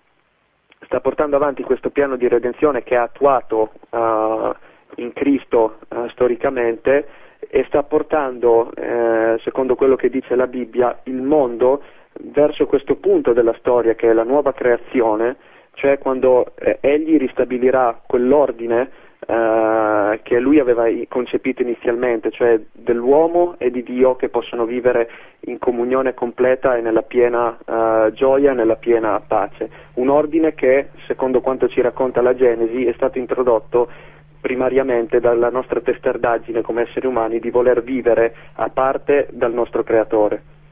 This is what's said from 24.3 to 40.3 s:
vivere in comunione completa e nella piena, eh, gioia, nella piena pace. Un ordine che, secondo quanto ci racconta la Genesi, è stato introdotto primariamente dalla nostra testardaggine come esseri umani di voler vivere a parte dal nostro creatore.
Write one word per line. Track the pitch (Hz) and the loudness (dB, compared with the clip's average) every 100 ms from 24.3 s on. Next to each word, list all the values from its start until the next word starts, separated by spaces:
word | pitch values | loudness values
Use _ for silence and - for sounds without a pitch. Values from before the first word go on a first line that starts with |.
| 120 - 120 113 | -4 -4 -4 -4
vivere | 123 123 120 113 - - _ - | -2 0 0 -2 -8 -20 _ -12
in | 123 | -6
comunione | - 120 120 131 131 | -4 -2 0 0 -2
completa | 123 120 117 127 127 135 120 | -4 -6 0 0 2 0 0
e | |
nella | 113 113 | 0 -2
piena, | 110 123 120 120 117 113 - | 0 0 2 2 -2 -4 -6
eh, | 113 113 113 110 | -2 0 2 2
gioia, | 110 135 135 143 | 2 2 4 2
nella | 123 113 110 | 2 0 0
piena | 117 117 110 101 - | 0 0 0 -2 -2
pace. | 110 101 - 113 - - - | -2 -2 -6 -12 -12 -12 -4
Un | 131 | 0
ordine | 143 151 160 160 | 2 2 0 0
che, | 151 131 135 139 - - | 0 2 2 0 -10 -8
secondo | 135 131 127 | -4 -2 0
quanto | 135 131 120 | -2 -2 -2
ci | - | 0
racconta | 123 - 131 123 | -2 -2 -2 0
la | 123 127 | 0 2
Genesi, | 127 113 113 123 123 | 2 2 -2 -2 -2
è | |
stato | - 131 131 | -2 -4 -4
introdotto | 123 123 123 110 - 120 120 - - - - - | -4 -2 0 0 0 -2 -2 -6 -20 -20 -20 -12
primariamente | 139 127 131 131 131 120 113 127 | -6 -4 0 0 0 -2 0 0
dalla | 120 117 120 | 2 2 0
nostra | 127 127 123 | -2 -4 -4
testardaggine | 117 117 131 120 120 117 117 113 | -2 -2 -4 -2 -2 -2 -4 -6
come | 107 113 | -4 -4
esseri | 117 - 131 | -4 -4 -2
umani | 123 113 113 | -2 -2 -4
di | 117 | -2
voler | 120 123 120 | 2 2 2
vivere | 117 131 117 113 113 - - | -2 -2 2 2 2 -2 -16
a | - 113 | -8 -6
parte | - 131 135 - 143 - | -2 -2 -2 0 0 0
dal | 120 120 | -4 -4
nostro | 120 117 113 | -2 -2 -4
creatore. | - 113 107 110 104 | 0 0 2 0 0